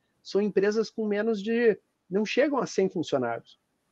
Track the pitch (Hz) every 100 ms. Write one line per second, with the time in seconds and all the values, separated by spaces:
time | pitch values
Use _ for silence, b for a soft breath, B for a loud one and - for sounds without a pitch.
0 | _ _ - 196 208 190 202 220 202 -
1 | 214 202 220 214 202 233 233 196 _ _
2 | - 190 214 247 302 262 175 - 190 185
3 | - 139 120 117 - - _ _ _